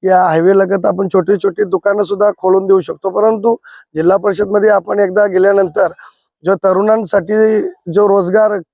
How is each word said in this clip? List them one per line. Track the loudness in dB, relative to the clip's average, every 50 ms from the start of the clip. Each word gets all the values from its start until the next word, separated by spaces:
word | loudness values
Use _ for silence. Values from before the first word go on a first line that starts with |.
| 0
या | 2 2 2 2
हायवे | 2 0 2 2 2 2 2
लगत | 2 0 -2 -2 -2
आपण | -2 -2 -2 -4 -2 -2
छोटे | -2 0 0 -2
छोटे | -2 -2 -4 -4 -2 -4
दुकानं | -4 -4 -4 _ -2 -2 -2 -4
सुद्धा | -8 -4 0 0 -2 -2 _
खोलून | -2 0 0 0 2
देऊ | 2 0 0
शकतो. | 0 -4 -12 -8 _ -6
परंतु | -4 0 0 0 0 0 -2 -2 -2 -2 _ -20 -20 -20 -20 _ _
जिल्हा | -2 0 2 2
परिषदमध्ये | 2 0 -2 -2 -2 -4 -2 -2 0 2 2
आपण | 2 2 0 -2 -2 -2
एकदा | -2 0 2 0 0
गेल्यानंतर | 0 2 2 2 2 2 2 0 0 0 -2 -2 -2 -2 _ -20 -20 _ _ _ _ _ _ _
जो | -2 -2
तरुणांसाठी | 0 0 0 0 2 2 2 0 0 0 0 -2 -2 -2 0 0 2 2 2 2 0 -2 -4 -8 _ _ -4 0
जो | 0 2 2
रोजगार | 2 2 0 0 0 2 2 2 0 -4 -8 _